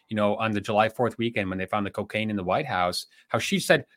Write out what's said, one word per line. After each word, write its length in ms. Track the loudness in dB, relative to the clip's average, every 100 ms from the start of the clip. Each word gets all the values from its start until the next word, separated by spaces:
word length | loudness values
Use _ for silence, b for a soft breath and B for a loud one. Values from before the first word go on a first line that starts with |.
| -6
you 80 | 0
know, 180 | 2 2
on 140 | 0
the 100 | -2
July 280 | 0 2 2
fourth 300 | 2 -2 0
weekend 300 | -4 -2 -4
when 80 | -4
they 80 | -4
found 200 | -4 -4
the 40 |
cocaine 400 | -6 -4 -4 -2
in 60 | -2
the 60 |
White 240 | 0 0 0
House, 400 | 0 0 -2 -8 b b
how 100 | -2
she 220 | 0 0
said 240 | 4 2 0